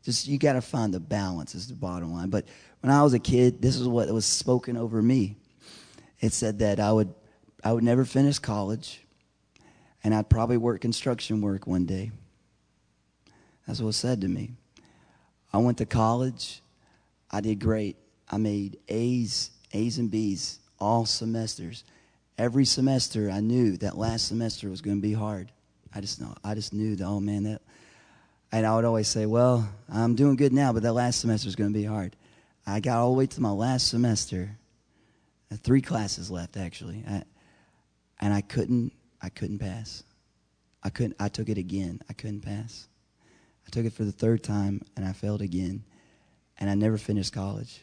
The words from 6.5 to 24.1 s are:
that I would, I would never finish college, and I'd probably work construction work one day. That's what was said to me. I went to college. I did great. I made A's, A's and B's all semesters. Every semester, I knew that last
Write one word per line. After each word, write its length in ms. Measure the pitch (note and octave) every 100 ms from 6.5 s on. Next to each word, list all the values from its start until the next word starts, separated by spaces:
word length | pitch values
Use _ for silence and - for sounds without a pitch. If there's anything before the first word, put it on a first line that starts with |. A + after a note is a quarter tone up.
| G#2
that 200 | G#2+ G2+
I 120 | G#2
would, 200 | A2 G2 - _ _ _ _
I 100 | G#2+
would 100 | A#2
never 220 | A#2 B2 B2+
finish 320 | C3 C#3 C#3+
college, 640 | - G#2 G2 A#2 - - _ _ _ _ _ _ - _ _ _
and 100 | G#2
I'd 160 | G#2+ G#2
probably 280 | A2 A#2 A#2+
work 240 | A#2+ G#2+
construction 600 | A#2 A2 C3+ A#2+ - A2
work 240 | G2+ G2 F#2+
one 220 | F2+ F2
day. 240 | F#2+ G#2+ G#2 - _ _ _ _ _ _ _ _ _ _ _ _ _ -
That's 120 | A2
what 80 | A2
was 100 | G#2+
said 240 | A#2+ A#2+
to 60 | F#2
me. 240 | F#2+ G2+ B2 _ - _ _ _ _ _ _ _
I 60 | G2
went 220 | A#2+ A#2
to 80 | A2
college. 760 | A2+ A2 A#2+ C3 A#2+ - - _ _ _ _ _ _ _
I 100 | G2+
did 180 | G#2+ G#2
great. 380 | G#2+ A2 G#2 - _ _ _
I 80 | G#2
made 400 | A2 G#2 G2 - -
A's, 600 | G#2+ A#2+ B2 A2 - - _ _
A's 240 | G2+ A#2 A2+
and 140 | A#2
B's 480 | A2 G#2+ F#2+ - - _ _
all 280 | G2+ A#2 A2+
semesters. 760 | - A2+ A2+ A2 - E2+ A#2 - _ _ _ _ -
Every 280 | A#2 B2+ C3
semester, 680 | - C3 C3 - A2 G#2
I 80 | F#2+
knew 360 | G#2+ B2 A#2 F2
that 200 | G2+ -
last 300 | A2+